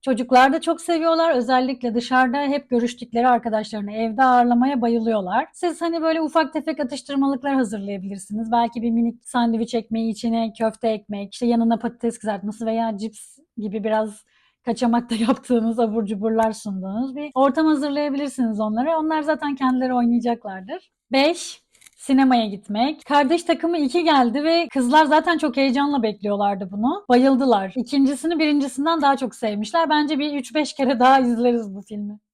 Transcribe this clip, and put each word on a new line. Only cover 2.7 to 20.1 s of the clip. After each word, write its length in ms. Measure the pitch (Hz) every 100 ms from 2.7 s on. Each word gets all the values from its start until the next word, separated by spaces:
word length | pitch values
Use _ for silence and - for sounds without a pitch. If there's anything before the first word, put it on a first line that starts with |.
| 247 240 - 240 233 247
arkadaşlarını 640 | 240 240 214 214 214 202
evde 320 | 214 226 220
ağırlamaya 580 | 262 247 240 240 254 277
bayılıyorlar. 680 | 233 233 226 220 185 214 277
Siz 280 | - 349 311
hani 200 | 339 330
böyle 200 | 320 320
ufak 320 | 311 330 320
tefek 260 | 311 320 311
atıştırmalıklar 760 | 269 277 - 277 277 277 277 269
hazırlayabilirsiniz. 960 | 226 208 196 202 190 196 - 208 226
Belki 300 | 233 233 233
bir 100 | 233
minik 340 | 233 233 233 -
sandviç 480 | 240 240 226 233
ekmeği, 380 | 233 220 220 226
içine 420 | 214 233 226 226
köfte 340 | 226 226 220 226
ekmek, 460 | 214 - 202 202
işte 120 | - 240
yanına 320 | 233 226 226
patates 420 | 233 233 233 226
kızartması 460 | 214 202 202 214 226
veya 320 | 226 226 208
cips 400 | 220 220 - _ 302 -
gibi 260 | 208 214
biraz 400 | 214 220 220 208 _ _ _ _ -
kaçamakta 500 | 226 247 240 240 226
<laughs> 120 | 226
yaptığınız 520 | 262 - 240 226 226
abur 260 | 233 220 202
cuburlar 460 | 208 220 220 226
sunduğunuz 640 | 214 214 190 190 208 269 262
bir 160 | 294 254
ortam 300 | 277 269 320
hazırlayabilirsiniz 960 | 302 294 285 294 277 285 262 233 208
onlara. 400 | 214 214 277 320
Onlar 220 | 311 311
zaten 340 | 294 302 294 269
kendileri 380 | 262 254 262
oynayacaklardır. 1000 | 247 240